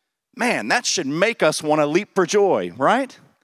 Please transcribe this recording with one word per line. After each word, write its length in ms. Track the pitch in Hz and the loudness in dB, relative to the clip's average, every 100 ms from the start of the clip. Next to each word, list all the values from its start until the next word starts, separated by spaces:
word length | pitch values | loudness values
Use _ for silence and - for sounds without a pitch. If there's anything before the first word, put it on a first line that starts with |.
| _ _ _ - | _ _ _ -6
Man, 320 | 240 151 110 | -2 -2 -2
that 180 | 226 - | -2 -2
should 220 | 185 135 | -4 -4
make 340 | 156 214 226 | 0 0 2
us 220 | 160 - | 0 0
want 180 | 151 156 | -2 0
to 60 | 147 | 2
leap 260 | 170 208 | 0 -2
for 140 | 196 175 | -2 0
joy, 440 | 202 196 120 90 98 | 2 2 2 -2 -2
right? 400 | 147 233 269 - _ _ | 2 2 -2 -10 _ _